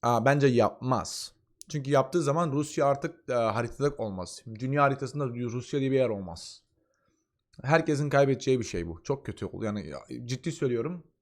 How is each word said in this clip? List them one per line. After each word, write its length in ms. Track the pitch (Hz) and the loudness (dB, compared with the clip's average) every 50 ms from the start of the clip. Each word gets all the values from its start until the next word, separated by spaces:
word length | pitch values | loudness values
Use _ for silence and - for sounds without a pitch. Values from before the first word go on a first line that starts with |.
| - | 2
Aa, 220 | 117 120 117 110 | 4 2 4 4
bence 220 | 135 139 147 143 | 4 4 6 4
yapmaz. 840 | 139 123 117 110 98 - - - 127 131 110 78 - - - - - _ _ _ _ _ _ - _ | 4 6 6 4 4 2 -2 -4 -2 -2 -2 -2 -6 -8 -10 -12 -14 _ _ _ _ _ _ -20 _
Çünkü 220 | - 151 135 135 | -8 -8 -2 2
yaptığı 320 | 143 135 135 135 - 180 156 | 4 4 4 4 0 0 2
zaman 300 | 143 139 160 175 160 135 | 2 2 2 0 0 0
Rusya 340 | 143 147 147 - - 147 | -2 -2 -2 0 0 2
artık, 440 | 139 143 139 - 165 - - _ - | 2 2 2 -2 -8 -8 -8 _ -2
e, 20 | 127 | 0
haritada 640 | 120 117 110 101 113 120 117 - - 135 147 143 - 117 | 2 2 2 2 0 -2 -4 -4 0 0 0 0 0 -6
olmaz. 400 | 107 95 92 90 87 - - - - 113 104 | -6 -6 -8 -8 -10 -12 -16 -14 -14 -12 -6
Dünya 240 | 127 127 139 143 143 | -4 -2 2 4 4
haritasında 440 | 139 135 - 143 123 - 147 143 127 | 4 4 0 -4 -6 -4 -4 -4 -4
Rusya 520 | 120 120 123 120 113 123 120 - - 143 | -4 -4 -6 -4 -4 -6 -8 -4 -4 -2
diye 100 | 135 135 | 0 2
bir 60 | 135 | 2
yer 120 | 131 131 117 | 2 2 2
olmaz. 540 | 110 98 98 90 82 82 - - - - _ _ _ _ _ _ _ _ _ _ _ _ _ _ _ _ _ _ _ - - | 0 -4 -6 -10 -12 -14 -14 -16 -18 -20 _ _ _ _ _ _ _ _ _ _ _ _ _ _ _ _ _ _ _ -10 0
Herkesin 480 | 127 156 165 160 160 151 135 147 143 | 4 4 4 4 4 0 0 0 2
kaybedeceği 480 | 143 139 143 135 135 131 - 139 131 127 | 4 4 4 4 4 0 2 2 2 2
bir 40 | 113 | 0
şey 220 | - - 92 85 82 | -2 -4 -4 -4 -4
bu. 140 | 82 82 _ | -8 -10 _
Çok 240 | - 139 131 - | -4 -6 -4 -4
kötü 200 | - 104 - - | -10 -10 -8 -8
oldu. 180 | 90 - 92 104 | -8 -8 -6 -4
Yani 220 | 107 104 104 87 76 | -4 -4 -4 -6 -8
ya, 100 | 73 67 - _ 64 120 120 | -12 -12 -12 _ -12 -12 -8
ciddi 280 | 120 131 131 - 170 - | -8 -8 -6 -4 -6 -4
söylüyorum. 520 | - - 135 120 113 113 151 180 175 - _ _ _ | -2 0 0 0 0 -2 -4 -6 -8 -12 _ _ _